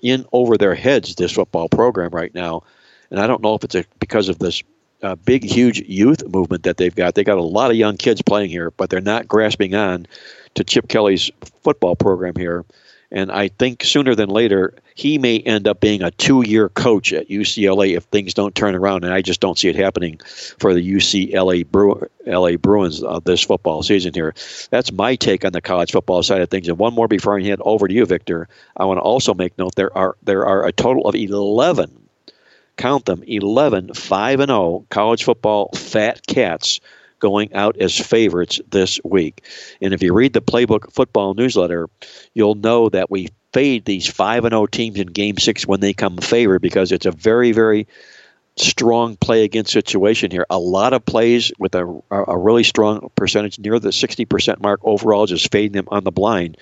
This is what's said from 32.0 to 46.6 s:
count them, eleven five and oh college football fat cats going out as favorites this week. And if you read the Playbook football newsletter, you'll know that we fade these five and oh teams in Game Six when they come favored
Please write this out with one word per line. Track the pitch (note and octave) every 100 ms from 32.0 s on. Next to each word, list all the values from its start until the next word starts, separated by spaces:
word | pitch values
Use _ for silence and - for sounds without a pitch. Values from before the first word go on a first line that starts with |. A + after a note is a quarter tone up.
| G1+ _ - _ _ _ _
count | - B2 C#3
them, | - E2+
eleven | - G#2+ G2+ A#2 D3 G2 F2+
five | - - G2 A2+ C3+
and | C#3
oh | A2+ F2 F2 -
college | G2+ G#2+ A#2
football | - A#2 G#2+ G#2 -
fat | - - A2 A2 - -
cats | C3 G2+ D#2+ - - - - _ _
going | G#2 G2+ G#2
out | G2 G#2 A2
as | F#2+
favorites | - - A2+ G#2 E2+ F2 - -
this | G2 F#2 -
week. | E2 F#2+ D2+ - - - - -
And | F#2+
if | F#2
you | F2+
read | F#2+ C3+
the | A2+
Playbook | - A#2+ A#2 G#2+ -
football | - B2+ G#2+ G2
newsletter, | F#2+ B2+ G#2+ F2 E2+ E2 _ - - -
you'll | A2+ G#2
know | G#2 A2+ A#2+ A2
that | F#2+ F2+
we | F#2+ F2 - _
fade | C3 C#3+ A#2
these | G#2 G2 -
five | - G2 A#2+
and | A2+
oh | A2
teams | G#2 - A2+ G2
in |
Game | F2+ F#2 G#2 G2
Six | - G2+ -
when | G2
they | G2+
come | G2 G2 F2+
favored | - A#2 A2 F#2